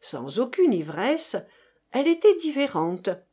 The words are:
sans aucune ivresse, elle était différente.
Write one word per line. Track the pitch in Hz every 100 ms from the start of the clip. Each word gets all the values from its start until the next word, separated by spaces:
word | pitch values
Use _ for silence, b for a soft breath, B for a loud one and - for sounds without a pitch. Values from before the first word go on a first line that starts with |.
sans | - 139 131 175
aucune | 247 311 359
ivresse, | 185 151 151 226 320 - - b b b b _
elle | 254 294
était | 330 427 349
différente. | 320 285 277 170 165 180 190 170 -